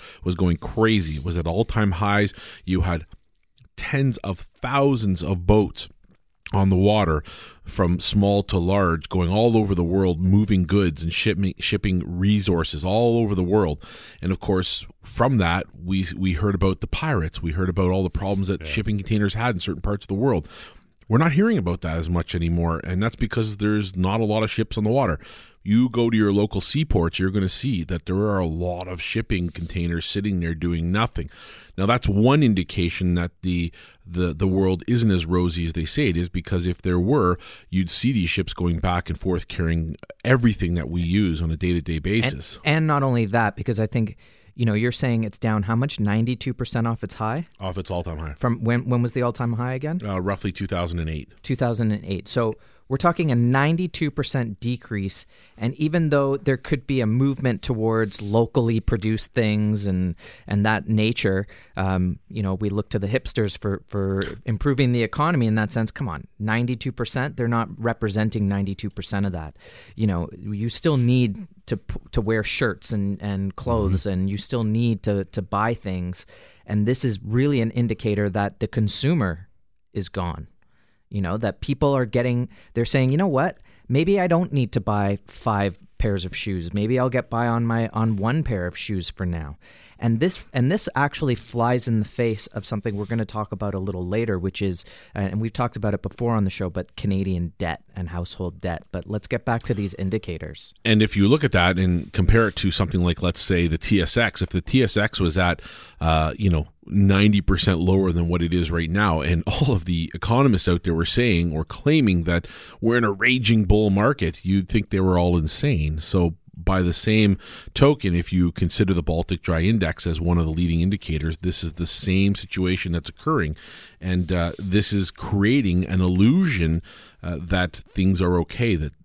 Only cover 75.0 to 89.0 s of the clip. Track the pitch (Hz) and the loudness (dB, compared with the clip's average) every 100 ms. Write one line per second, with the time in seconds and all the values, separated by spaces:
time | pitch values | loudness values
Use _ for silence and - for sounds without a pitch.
75 | 107 98 95 - 92 101 113 117 101 92 | 0 -2 -2 -6 -4 -2 -2 -2 -6 -6
76 | 90 - - - - _ - 104 104 131 | -6 -8 -14 -20 -20 _ -4 0 0 0
77 | 127 98 104 120 143 135 113 120 117 110 | -2 -4 -2 0 2 2 0 0 -2 -2
78 | 110 104 101 101 101 - 110 120 104 - | -2 0 0 0 -2 -2 -4 0 0 0
79 | 135 170 95 82 98 _ _ _ _ 104 | 0 0 0 -4 -12 _ _ _ _ -8
80 | 90 98 87 73 71 _ _ _ _ _ | -6 -6 -6 -8 -14 _ _ _ _ _
81 | _ 101 87 107 110 - - 135 143 135 | _ -4 -2 -2 -2 -4 -6 0 2 2
82 | 117 120 123 123 127 - - 117 120 135 | 0 0 0 0 -4 -10 -8 -4 0 2
83 | 131 151 196 131 175 - - - - 131 | 2 2 2 2 0 -4 -20 -20 -2 0
84 | 165 196 180 170 180 139 117 113 104 104 | 4 2 4 2 2 0 0 -2 0 0
85 | 101 101 - - 117 101 101 - - - | 0 -2 -8 -6 -2 0 0 -4 -18 -2
86 | 113 98 90 - 107 92 85 101 110 127 | 0 0 -4 -6 -4 -4 -4 -2 0 0
87 | 127 123 - 117 120 117 117 113 113 110 | 0 0 -2 -2 0 0 0 0 0 0
88 | 113 101 110 156 127 98 87 - - 95 | 0 0 0 0 -2 -2 -4 -8 -6 -6